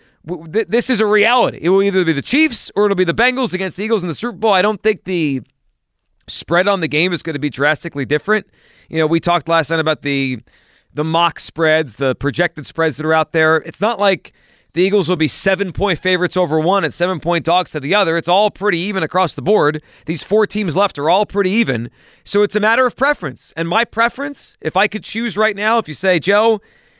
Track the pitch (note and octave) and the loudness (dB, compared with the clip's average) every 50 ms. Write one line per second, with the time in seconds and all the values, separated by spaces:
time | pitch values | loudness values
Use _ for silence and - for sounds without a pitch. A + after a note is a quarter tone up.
0 | _ _ _ _ _ D3+ F3+ D3 E3 D#3+ D3+ D#3+ - E3 G3 A#3+ - - B3+ F#3 | _ _ _ _ _ -10 -10 -10 -10 -4 -2 -2 -2 0 0 -2 0 0 0 0
1 | A3 G#3 G#3 G#3 G3+ A3+ B3 B3+ G3+ C3+ A2+ - C#3+ E3+ F#3+ G3 G3+ G3+ F#3 F#3+ | 2 2 2 2 2 2 2 2 2 0 -2 -2 0 2 2 4 2 2 2 2
2 | F3 D#3+ D#3 C#3 - - B3 D4 D#4+ D4 A#3 - - - - G3+ G#3 G3+ G3 F3+ | 2 2 0 -2 -2 0 0 2 2 0 0 -6 -10 -6 -2 0 0 2 2 0
3 | F#3 E3 - - A#3+ B3+ B3 B3+ B3+ F3+ D#3+ F3 F#3+ F3+ - - G#3 G#3+ A3 G3 | 0 0 2 2 0 0 0 0 -2 -2 -2 -4 -6 -6 -6 -6 -2 -2 0 0
4 | E3 F3 C#3+ - - A#3+ G3+ - G#3+ A3 G3 F#3 F#3 G#3+ G#3+ - - A3 A3+ - | -2 -4 -6 -6 -6 -8 -6 -2 0 2 2 2 2 2 0 0 0 0 0 0
5 | _ F#3 F#3 E3+ D#3+ D3 C3+ B2+ - - _ _ _ _ _ _ _ _ _ _ | _ -4 -2 -2 -2 -2 -2 -4 -6 -10 _ _ _ _ _ _ _ _ _ _
6 | _ _ _ _ _ - - - - - E3 F3 F#3 G3+ G3+ F#3 E3 - D3 D3+ | _ _ _ _ _ -14 -14 -14 -4 0 0 2 4 2 2 0 0 -2 0 0
7 | E3+ F#3 F3+ D3+ - E3 D3 C#3 C#3 C#3+ - B2+ C#3 D3 D3+ - - E3 - C#3+ | 0 0 -2 -4 -6 -6 -6 -4 -4 -6 -2 0 0 0 0 -2 -4 -8 -6 -6
8 | C3+ - D3 D3 - G#3+ G#3+ G#3 - - _ _ _ _ _ _ _ _ D3+ D#3+ | -2 -2 -2 -2 0 0 -2 -2 -2 -6 _ _ _ _ _ _ _ _ -2 0
9 | D#3+ D3+ E3+ E3 - F3 E3+ E3 - D#3+ E3 E3 D3 - E3 D#3+ D#3 D#3 D3+ - | 0 2 2 0 2 2 0 0 0 0 0 0 2 0 -2 0 0 0 -2 -2
10 | - C#3+ C#3 C#3 C3+ C3 B2+ A2 - _ _ _ _ _ _ _ _ _ _ C#3+ | -2 -2 -2 -2 -2 -4 -6 -8 -10 _ _ _ _ _ _ _ _ _ _ -6
11 | D3+ D#3+ D#3+ E3+ E3+ E3 - - - - - - E3 D#3 D#3 D#3+ D#3+ B2+ G#2 - | -4 0 0 2 2 0 -2 -4 -12 -14 -4 0 2 2 4 2 0 -2 -4 -2
12 | C#3 C3 B2 - - C#3+ A2 D3+ F3 E3+ - D#3 C#3+ - - - E3 D#3 B2+ D3+ | -2 -2 0 0 -2 -2 0 0 -2 -2 -4 -8 -14 -10 -4 -2 -2 -2 -2 -2
13 | D3+ D#3 D#3+ D#3+ D#3 - - D#3+ D#3+ D#3+ D#3+ D#3 - D#3 - - G3 A3+ A#3 F#3 | -2 0 0 0 0 0 0 2 4 4 2 2 -2 -6 -4 -2 -2 -2 0 2
14 | G3+ G3 F#3+ - - - _ _ _ _ _ _ _ _ _ E3 F#3 F#3+ F#3+ G3+ | 2 2 2 0 -4 -14 _ _ _ _ _ _ _ _ _ 0 2 4 4 2
15 | D#3+ D3+ F3+ D3+ D#3 C3+ - - - F#3+ F#3+ F3 G3 F#3 - - G3 G3+ F3 - | 2 2 0 0 0 -2 -2 -2 0 0 0 0 -2 -4 -2 -2 -2 -2 -2 -2
16 | - F#3 F#3 E3+ F3 D#3 - F#3 F3+ D3 D#3 D#3 D#3 E3+ G3 G3 F3 C#3 - - | 0 0 0 2 0 0 0 0 0 2 2 0 2 2 2 2 0 -2 -2 -2
17 | F3 F#3 F#3 D3+ - E3+ F3 E3 B2 D#3+ E3+ F#3 F3 - - D3+ C3 C#3+ F#3+ G#3 | -2 -2 -2 -2 -2 -2 -2 0 0 2 2 2 0 -2 -6 -8 -4 0 0 2
18 | G3 E3 E3 E3+ D#3 F3 F3+ G3 G#3+ G#3 - - G3 G#3 F#3 E3 F3 G#3 G3 F#3+ | 2 2 0 0 0 2 2 4 4 2 0 -2 -2 -2 0 0 -2 -4 -2 -2
19 | E3 - - F#3 F#3 - - D3 B2 F#3 G#3+ G3 D3+ D3 D3+ D3+ - _ _ - | -4 0 0 0 0 0 -2 -4 0 2 2 4 4 2 0 -2 -8 _ _ -14
20 | _ - F3 - - - G3+ A3 G#3+ - - G#3 G#3 F3 C3+ F#3 G3+ F#3+ - D3 | _ -6 -6 -6 -4 0 0 0 0 0 -2 -4 -4 0 0 0 0 0 0 -2
21 | C#3+ D#3 F3 G3+ G#3 - - G3+ F#3+ F#3 G3 A#3 A3+ C3+ B2+ A2+ A#2 A2 - _ | 0 2 2 2 0 0 -2 -2 0 0 0 0 0 0 -2 -4 -6 -8 -12 _
22 | _ _ _ _ _ - - G3+ G#3 G3+ - G#3+ G3+ A3 A3+ B3 B3+ B3 - - | _ _ _ _ _ -2 0 0 0 2 0 0 2 2 2 2 2 0 0 0
23 | C4 D4 D4 - F3+ C3+ A2+ - - - _ D#3 E3 E3 E3+ A3+ A#3 - - A3 | 0 0 0 -2 -6 -10 -10 -12 -18 -14 _ -6 -4 0 0 0 0 -2 0 0
24 | A3+ A#3 - B3+ C#4 D4 C#4+ - - - - _ - D#3 - F#3 G#3 - - G3+ | 0 0 -2 -4 -8 -8 -10 -12 -18 -20 -20 _ -8 -2 0 0 0 0 -2 -8
25 | - - - A3+ A#3 A3+ D3 G3+ G#3+ G#3+ G3+ G3 G#3 A3 A#3 A#3 A3 - C#3+ - | -10 -8 -6 -6 -6 -4 -2 0 0 0 -2 -2 -2 0 0 0 -2 -4 -8 -2
26 | F#3+ F#3+ F#3 E3 - F#3+ G3+ G#3 A3 A3+ A3 G#3 - _ _ _ _ _ _ _ | 0 2 2 2 2 2 4 4 4 4 2 0 -2 _ _ _ _ _ _ _